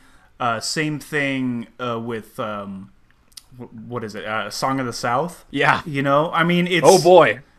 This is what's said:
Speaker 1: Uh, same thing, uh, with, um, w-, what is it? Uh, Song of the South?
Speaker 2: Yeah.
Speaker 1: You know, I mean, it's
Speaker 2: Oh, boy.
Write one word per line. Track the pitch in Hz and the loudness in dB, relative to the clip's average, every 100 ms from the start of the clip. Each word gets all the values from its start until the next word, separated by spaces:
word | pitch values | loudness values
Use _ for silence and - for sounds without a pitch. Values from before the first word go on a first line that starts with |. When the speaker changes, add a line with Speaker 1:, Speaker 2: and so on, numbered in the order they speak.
| _ _ _ _ | _ _ _ _
Speaker 1:
Uh, | 127 113 | -4 -4
same | - - 156 147 | -4 -4 -4 -4
thing, | - 151 139 135 127 120 117 _ | -6 -4 -2 -2 -4 -4 -10 _
uh, | 123 117 | -6 -6
with, | 117 113 104 - | -6 -8 -10 -10
um, | 113 104 101 98 98 _ _ _ _ - _ 123 | -8 -8 -10 -14 -16 _ _ _ _ -20 _ -20
w-, | 120 120 110 | -18 -16 -12
what | 120 | -10
is | 113 | -10
it? | 104 95 | -10 -6
Uh, | 110 101 | -6 -6
Song | - 131 135 | -6 -4 -2
of | 127 | -4
the | |
South? | 113 123 120 165 - - | -4 -2 -2 -4 -8 -10
Speaker 2:
Yeah. | 139 143 139 - | 0 2 2 -2
Speaker 1:
You | 139 | -4
know, | 139 139 165 | 2 2 2
I | 165 | 0
mean, | 165 175 175 | 2 2 2
it's | 175 147 | 4 6
Speaker 2:
Oh, | 185 | 6
boy. | 156 180 143 104 - | 8 8 8 2 -8